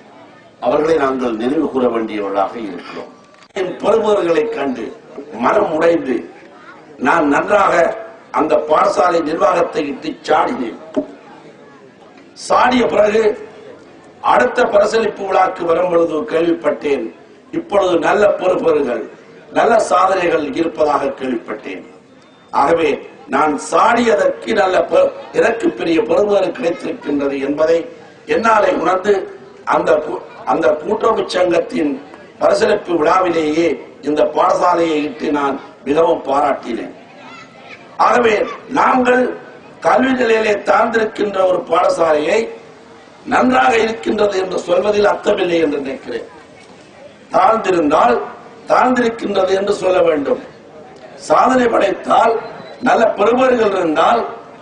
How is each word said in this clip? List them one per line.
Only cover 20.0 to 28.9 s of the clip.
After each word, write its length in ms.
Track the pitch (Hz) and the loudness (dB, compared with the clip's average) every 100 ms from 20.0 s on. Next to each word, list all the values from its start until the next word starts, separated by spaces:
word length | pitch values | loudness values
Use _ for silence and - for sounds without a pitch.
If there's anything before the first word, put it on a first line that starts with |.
| 190 190 170 160 143 | 2 2 0 0 -2
இருப்பதாக 560 | 139 165 - 151 139 139 | -4 -2 0 0 0 -2
கேள்விப்பட்டேன். 760 | - 131 117 - 104 - 90 85 - - - - - - | -6 -6 -6 -8 -12 -12 -14 -16 -20 -20 -20 -20 -20 -6
ஆகவே, 380 | 113 135 165 151 123 - - - | 0 2 2 0 -2 -8 -18 -4
நான் 260 | - 151 - | 0 0 -2
சாடியதற்கு 840 | - 165 226 240 233 202 190 - 226 | -2 2 4 4 2 2 2 -2 -4
நல்ல 220 | 214 190 180 | 0 2 0
பெ-, 300 | - - - - - | 2 2 2 -2 -6
எனக்கு 340 | - 214 226 - | 0 0 0 -2
பெரிய 280 | - 165 160 | -2 -2 0
பெறுபவர் 560 | 160 175 208 202 180 - | 2 2 2 2 0 -2
கிடைத்திருக்கின்றது 800 | 165 170 - - 151 143 139 139 | -4 -4 -8 -8 -4 -2 -2 -4
என்பதை 380 | 135 151 160 165 - - - - - | -4 0 2 0 -2 -14 -20 -12 -4
என்னாலே 460 | 151 226 214 185 | 0 2 2 2
உணர்ந்து, 400 | 151 165 | 0 0